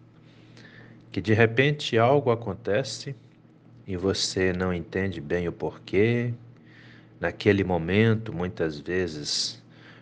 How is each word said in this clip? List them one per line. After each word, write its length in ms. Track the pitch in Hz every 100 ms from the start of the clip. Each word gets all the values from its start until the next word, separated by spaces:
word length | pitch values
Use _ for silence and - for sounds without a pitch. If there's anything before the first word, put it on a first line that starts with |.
| - - - - - - - - - - -
que 80 | 98
de 140 | 90
repente 640 | 107 113 117 143 147 - 113
algo 340 | 120 143 127
acontece 840 | 113 104 90 95 104 139 - 143 135 - - _ - - - -
e 60 | 90
você 560 | 95 92 - 95 92
não 220 | 90 92
entende 480 | 87 80 92 95 82
bem 260 | 73 87 85
o 40 |
porquê? 800 | 82 78 - - 92 113 120 120 117 - - - - - - - -
Naquele 420 | 85 - 107 98
momento, 680 | 90 87 82 101 113 110 113
muitas 440 | 80 90 - 80 73
vezes, 840 | 78 90 87 76 73 - - - - - - -